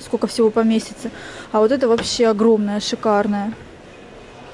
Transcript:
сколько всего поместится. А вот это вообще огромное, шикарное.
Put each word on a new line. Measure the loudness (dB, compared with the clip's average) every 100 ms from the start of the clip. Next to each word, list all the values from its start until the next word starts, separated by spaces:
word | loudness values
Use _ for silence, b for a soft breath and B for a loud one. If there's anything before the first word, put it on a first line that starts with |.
сколько | -4 -4 -4
всего | 2 2
поместится. | 2 2 0 -2 -12 -12 B B B B
А | 2
вот | 2
это | 2 2
вообще | 2 0 0 2
огромное, | 4 4 4 2 -2
шикарное. | -4 -4 0 2 2 -2 -4 -8 -16 -20 -20 -20 -20 -20 -20 -20 -20